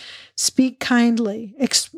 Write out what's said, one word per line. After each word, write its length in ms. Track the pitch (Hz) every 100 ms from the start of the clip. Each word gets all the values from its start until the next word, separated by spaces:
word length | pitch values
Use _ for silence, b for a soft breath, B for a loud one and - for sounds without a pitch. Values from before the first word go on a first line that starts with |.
| B B B -
Speak 420 | - - 262 247
kindly. 760 | - 240 233 233 226 214 226 277
Ex-, 300 | 254 - -